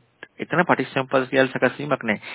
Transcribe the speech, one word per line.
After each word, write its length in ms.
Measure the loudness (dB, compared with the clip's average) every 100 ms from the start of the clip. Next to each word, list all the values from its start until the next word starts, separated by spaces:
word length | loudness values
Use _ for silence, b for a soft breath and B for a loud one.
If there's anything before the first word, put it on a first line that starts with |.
| _ _ -20
එතන 300 | -12 -4 0
පටිච්චසමුප්පාද 640 | 2 2 0 -2 0 0 2
සියල්ල 220 | 2 2
සකස් 260 | 2 0 0
වීමක් 280 | -4 -2
නැහැ. 180 | 0 -4 B